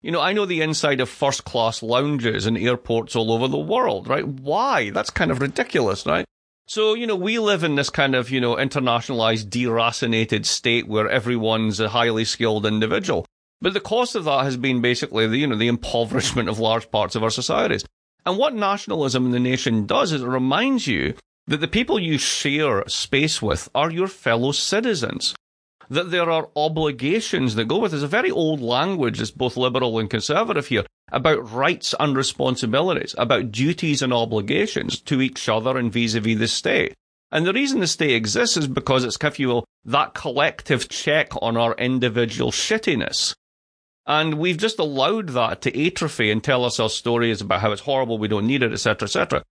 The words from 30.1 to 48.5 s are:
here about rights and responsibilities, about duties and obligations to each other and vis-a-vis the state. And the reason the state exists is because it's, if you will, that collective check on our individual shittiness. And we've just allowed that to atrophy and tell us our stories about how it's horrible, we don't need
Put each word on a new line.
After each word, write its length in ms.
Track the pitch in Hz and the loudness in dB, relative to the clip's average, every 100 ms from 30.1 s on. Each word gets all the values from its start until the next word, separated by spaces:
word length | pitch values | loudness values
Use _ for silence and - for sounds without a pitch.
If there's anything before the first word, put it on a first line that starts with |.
| 113 - 156 226 190 135 | -4 0 0 0 -2 0
here 160 | 110 95 _ _ | -2 -2 _ _
about 380 | - 143 151 117 | 0 2 2 0
rights 420 | 113 143 180 - - | 0 0 0 -4 0
and 160 | 147 131 | 2 2
responsibilities, 1000 | 131 - 131 123 117 131 180 165 85 - | 0 0 -2 0 0 2 2 -2 -4 -2
about 340 | 120 120 123 | 2 2 0
duties 480 | 107 139 170 165 139 | 0 0 2 0 0
and 120 | 131 | 2
obligations 840 | 120 113 110 101 147 214 - - - | 0 2 0 0 0 0 -2 -4 -6
to 180 | - 135 | -2 0
each 280 | 131 - - | 0 -2 -2
other 280 | 110 117 131 | 0 0 0
and 160 | 120 | 0
vis-a-vis 460 | 113 117 113 107 110 | 0 0 0 0 0
the 100 | 113 | 0
state. 460 | - - - - - _ _ _ | 0 0 0 0 -4 _ _ _
And 160 | 151 170 | -2 0
the 60 | |
reason 280 | 208 277 269 | 0 0 0
the 60 | 175 | 0
state 280 | - 156 | 0 2
exists 420 | 117 110 107 240 175 | 2 2 0 0 0
is 100 | 143 | 0
because 380 | 131 135 131 | -2 0 0
it's, 140 | 123 - | 0 -2
if 160 | 151 - | -4 0
you 100 | 131 | 0
will, 160 | 120 113 _ | 0 -2 _
that 300 | - 135 139 | -2 0 0
collective 720 | - 151 127 151 - - 131 - | -4 -4 0 0 -2 -2 -2 0
check 440 | - - 151 - - | -6 0 0 0 -2
on 140 | 117 117 | -2 2
our 160 | 117 | 0
individual 760 | - 123 127 120 110 117 113 123 | 0 0 0 0 2 0 0 -2
shittiness. 840 | - - 220 220 135 - - - - _ _ _ _ _ _ - | 0 -2 0 0 0 -2 -2 -4 -6 _ _ _ _ _ _ -2
And 280 | 151 160 | 0 0
we've 240 | 151 175 165 | 0 0 0
just 200 | 220 220 | -2 0
allowed 520 | 156 135 139 220 185 | -2 2 2 2 -2
that 320 | 123 113 - | 0 0 0
to 240 | 131 117 160 | -4 0 -2
atrophy 440 | 180 156 - 110 | 0 -6 0 2
and 120 | 107 | 2
tell 220 | 123 127 | 2 2
us 140 | 123 - | 2 0
our 100 | 110 | -2
stories 500 | - 120 120 117 107 | 0 0 2 2 0
about 200 | 98 92 | -2 0
how 120 | 107 | 0
it's 100 | 101 | -2
horrible, 360 | - 135 123 113 | -2 -2 0 -2
we 100 | 104 | 0
don't 180 | 104 | 0
need 160 | 107 | 0